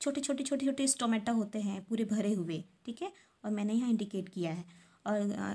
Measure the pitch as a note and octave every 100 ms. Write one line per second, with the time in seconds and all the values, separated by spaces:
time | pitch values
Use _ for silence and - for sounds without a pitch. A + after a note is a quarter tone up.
0 | C#4+ C#4+ C#4+ C#4 C4+ C#4 C#4 C4+ C4+ -
1 | A#3 A3 A3+ A3+ G#3 G#3+ G3+ G3 F#3+ A3+
2 | A3 G#3+ G3+ G3 E3 D#3 - _ - A3+
3 | F#4 - _ _ G#3+ G#3 G#3 A3+ B3 A3
4 | G#3 F#3+ F#3 F#3 E3 E3+ - - - _
5 | - G#3 G3+ G3+ G3